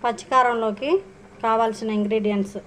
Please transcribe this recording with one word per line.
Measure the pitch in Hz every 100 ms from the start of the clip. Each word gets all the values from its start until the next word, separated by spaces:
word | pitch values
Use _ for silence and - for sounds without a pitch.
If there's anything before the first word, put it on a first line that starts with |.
పచ్చికారంలోకి | 240 208 - 262 247 233 220 202 277 381 - - - -
కావాల్సిన | 226 226 226 220 220 214
ఇంగ్రీడియంట్స్ | 208 220 208 202 196 196